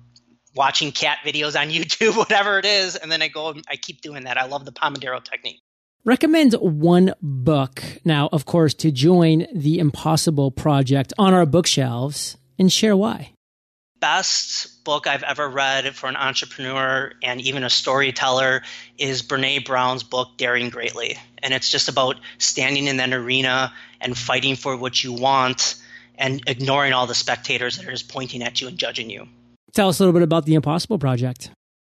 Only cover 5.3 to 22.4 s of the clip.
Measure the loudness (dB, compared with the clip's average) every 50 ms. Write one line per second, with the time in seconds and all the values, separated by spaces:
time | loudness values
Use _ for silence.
5.3 | -14 -12 -12 -14 -16 _ _ _ _ _ _ _ _ _ _ 0 2 2 4 4
6.3 | 4 6 6 6 4 4 2 0 0 4 4 6 6 8 6 4 2 -2 -6 -6
7.3 | -4 0 2 2 2 2 0 -2 -6 -12 -14 -14 -16 -4 _ 0 2 2 2 2
8.3 | 0 -2 -2 0 2 4 4 4 2 2 0 0 2 4 4 6 6 6 6 6
9.3 | 4 4 2 -2 -6 -2 0 2 2 4 2 0 0 0 0 0 2 2 2 2
10.3 | 2 2 0 0 -2 0 0 2 4 4 4 4 2 2 2 -2 0 2 4 6
11.3 | 6 6 6 6 4 2 2 4 2 0 0 -2 -2 -4 -4 -6 -6 -8 -10 -10
12.3 | -12 _ _ _ _ 4 4 4 4 4 4 4 4 4 2 0 -4 -6 -10 -16
13.3 | _ _ _ _ _ _ _ _ _ _ _ _ _ _ 0 0 2 2 0 0
14.3 | -2 -2 -4 -4 -6 -8 -8 -10 -14 _ _ -4 -4 -2 0 -2 -4 -2 -2 -4
15.3 | -4 -4 -4 -4 -2 -2 0 0 0 0 -2 -4 -8 -6 -8 -6 -4 -2 -4 -2
16.3 | -2 -4 -6 -8 -10 -10 -8 -6 -4 -2 -2 0 0 -2 -4 -6 -12 _ -6 -6
17.3 | -6 -4 -4 -4 -4 -4 -2 0 -2 -2 0 0 0 2 2 0 0 -2 0 0
18.3 | 2 2 2 2 0 0 -4 -8 -18 -18 -20 -20 _ -6 -6 -4 -4 -6 -6 -4
19.3 | -4 -2 -2 -2 -2 -4 -4 -2 -2 0 0 0 -2 -4 -8 -6 -4 -4 -4 -4
20.3 | _ -4 -2 -2 0 -2 -2 -4 -8 -8 -10 -8 -8 -8 -8 -8 -8 -10 -14 _
21.3 | _ -10 -6 -4 -4 -4 -2 -2 -2 -2 -2 -2 0 0 0 0 -2 -6 -10 -20
22.3 | -10 _